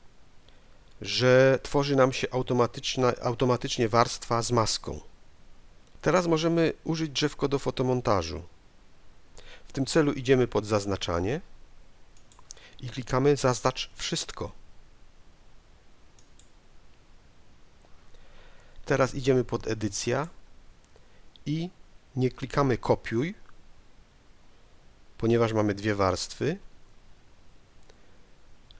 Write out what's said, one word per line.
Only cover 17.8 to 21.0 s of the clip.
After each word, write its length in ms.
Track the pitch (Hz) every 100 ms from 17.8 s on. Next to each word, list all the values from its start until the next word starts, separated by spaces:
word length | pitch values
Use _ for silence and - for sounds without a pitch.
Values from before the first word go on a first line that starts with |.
| - - - - - - - - - -
Teraz 300 | - 139 127
idziemy 300 | 123 131 127
pod 220 | 113 113 -
Edycja 640 | 110 107 - 120 127 165 - - - - - - -